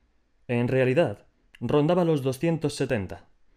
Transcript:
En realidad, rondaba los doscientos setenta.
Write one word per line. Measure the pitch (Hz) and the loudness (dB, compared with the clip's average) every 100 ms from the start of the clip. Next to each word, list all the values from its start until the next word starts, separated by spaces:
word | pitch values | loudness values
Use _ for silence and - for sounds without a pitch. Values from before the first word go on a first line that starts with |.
| _ _ _ _ - | _ _ _ _ -6
En | 120 120 | -2 0
realidad, | 131 127 135 147 101 _ _ _ - | 2 2 2 0 -2 _ _ _ -12
rondaba | 120 147 151 180 | 0 2 2 2
los | 170 151 | 2 0
doscientos | 131 131 165 160 143 | -2 -2 -2 0 -2
setenta. | - 135 120 92 85 - _ _ | -4 -2 -2 -4 -12 -18 _ _